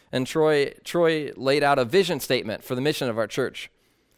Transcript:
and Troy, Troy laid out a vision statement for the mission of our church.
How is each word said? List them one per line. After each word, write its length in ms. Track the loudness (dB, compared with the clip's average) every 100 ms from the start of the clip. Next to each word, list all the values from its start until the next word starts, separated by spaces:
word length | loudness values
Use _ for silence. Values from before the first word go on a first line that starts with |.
| _
and 160 | -6 -2
Troy, 480 | 0 2 2 0 -4 -6
Troy 480 | 0 2 2 -4 -4
laid 280 | 0 2
out 160 | 4 2
a 40 |
vision 380 | 2 2 2 -2
statement 420 | -2 -2 -2 -8
for 120 | -6 -4
the 60 |
mission 280 | -2 -2 -2
of 80 | -2
our 100 | -4
church. 420 | -4 -4 -6 -16 _ _ _ _